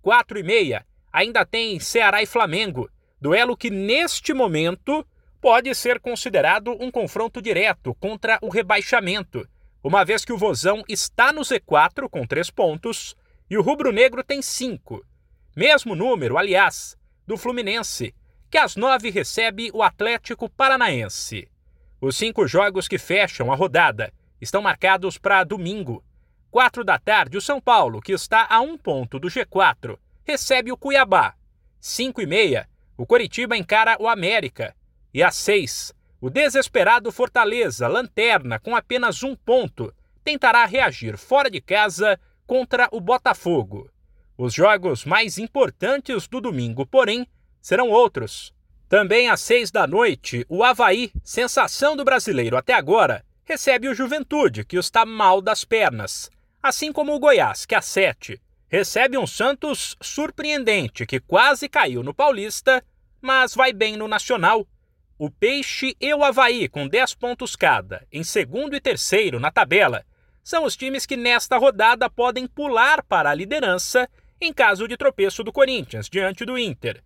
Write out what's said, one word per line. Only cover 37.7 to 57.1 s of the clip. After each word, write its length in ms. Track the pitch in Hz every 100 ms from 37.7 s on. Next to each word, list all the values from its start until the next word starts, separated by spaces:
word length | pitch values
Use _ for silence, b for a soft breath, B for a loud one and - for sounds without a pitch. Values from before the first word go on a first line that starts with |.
| 110 120
lanterna 680 | 202 247 - 226 208 127 110
com 160 | -
apenas 480 | 233 - 247 240 -
um 140 | 262 254
ponto, 580 | - 254 226 - 107 _ _ _
tentará 400 | - 196 254 233
reagir 520 | 233 233 233 123 113 104
fora 340 | - 269 277
de 100 | 175
casa 580 | - 196 214 165 208 190 _ _ _
contra 420 | 254 247 240 240
o 80 | 220
Botafogo. 880 | 175 254 254 202 180 165 98 101 - _ _ _ _ -
Os 160 | 123
jogos 500 | 117 190 208 180 127
mais 320 | 143 190 220 175
importantes 920 | 226 277 233 - 196 277 262 233 -
do 120 | 254
domingo, 460 | 208 147 120 117 135
porém, 400 | 262 233 233 247 _ _ _
serão 300 | - 190 247
outros. 640 | 214 240 - 110 - - _ _ _ _
Também 400 | 202 196 220 240
às 120 | 185
seis 300 | - 240 220
da 160 | 220 156
noite, 600 | 180 233 135 - 120 120
o 140 | 175
Avaí, 480 | 240 254 226 196 240 -
sensação 720 | - - 240 - 208 - 285 294
do 80 |
brasileiro 520 | 277 254 - 143 117 120
até 160 | -
agora, 520 | 240 143 214 160 104 _ _
recebe 440 | _ 320 - 247 254
o 60 |
Juventude, 720 | 254 262 302 269 302 233 107
que 120 | 104 180
está 280 | 175 226
mal 380 | 226 220 196 190
das 220 | 190 214
pernas. 640 | - 226 185 117 98 - - _ _ _
Assim 300 | 277 - 302
como 220 | 302 294